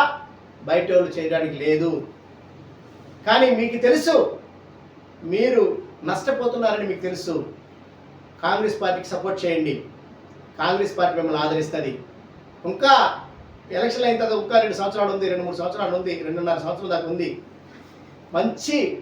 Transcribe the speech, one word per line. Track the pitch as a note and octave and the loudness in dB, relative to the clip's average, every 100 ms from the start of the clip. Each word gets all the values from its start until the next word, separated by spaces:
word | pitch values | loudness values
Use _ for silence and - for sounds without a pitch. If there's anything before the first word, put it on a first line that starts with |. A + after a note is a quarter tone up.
| D4 - - - - - C#3+ | 4 0 -14 -20 -20 -12 -2
బయట | E3+ F3+ | 0 4
వాళ్ళు | F3+ D3+ E3 | 2 2 -2
చేయడానికి | D#3+ D#3+ D#3 C3+ | -2 -2 -2 -2
లేదు. | D3 D#3 E3 D3+ - - - - - - - - - - - - G#3 | 0 2 2 -2 -6 -14 -20 -20 -20 -20 -20 -20 -20 -20 -20 -4 4
కానీ | A#3+ B3+ A3+ | 6 6 4
మీకు | A#3 A#3+ B3 | 2 2 4
తెలుసు, | D4+ E4+ C#4 - - - - - - - - - - E3 | 4 4 4 2 -2 -14 -20 -20 -20 -20 -20 -20 -14 -4
మీరు | G3 B3 A#3+ F#3 - - - - | 0 2 4 2 0 -10 -10 -6
నష్టపోతున్నారని | - - A#3 B3 A#3 A3 G#3+ G3 | -4 -2 -2 -2 0 0 0 -4
మీకు | F3+ F3+ | -4 -6
తెలుసు. | F3+ - D#3 - - - - - - - - - - | -6 -4 -6 -6 -14 -20 -20 -20 -20 -20 -20 -20 -6
కాంగ్రెస్ | F3 G3+ G#3+ - | -2 0 0 0
పార్టీకి | F#3+ F3+ - | -2 -2 -4
సపోర్ట్ | F3 F#3+ F#3+ | -6 -4 -2
చేయండి, | F3 E3 D3+ - - - - - - - - - | 0 0 0 -4 -8 -20 -20 -20 -20 -20 -14 -4
కాంగ్రెస్ | E3 G3 G3+ - | 0 0 -2 0
పార్టీ | F3 E3+ | 0 2
మిమ్మల్ని | D#3+ D3+ | -2 0
ఆదరిస్తుంది. | D3+ D#3 D3+ D#3 C3+ B2 - - - - - - F3 | 0 -2 -2 -4 -6 -8 -12 -20 -20 -20 -20 -10 -8
ఇంకా | - C#4 C4 - - - - - - - F3+ | 0 4 6 4 0 -12 -20 -20 -20 -8 -2
ఎలక్షన్ | A#3 A#3+ A#3+ | -2 0 0
అయిన | A3+ | 2
తర్వాత | A3+ G#3+ | 0 -2
ఇంకా | - A3+ | 2 4
రెండు | G#3+ F#3 | 4 0
సంవత్సరాలు | G3+ G#3 G3 | -2 0 0
ఉంది, | F#3+ F#3 | 0 -2
రెండు | F3+ F3+ | -2 -4
మూడు | E3+ | -4
సంవత్సరాలు | F3 G3+ F#3+ F3+ | -4 -4 -2 -2
ఉంది, | F3+ E3 D#3 | -2 -4 -6
రెండున్నర | E3+ E3+ E3 | -2 -2 -2
సంవత్సరం | - - F#3+ | -4 -6 -4
దాకా | E3+ E3 | -4 -2
ఉంది. | F3 E3 - - - - - - - - - - - | -4 -6 -8 -14 -20 -20 -20 -20 -20 -20 -20 -6 -2
మంచి | A3+ - - D4 - - | -2 -2 -2 0 0 -4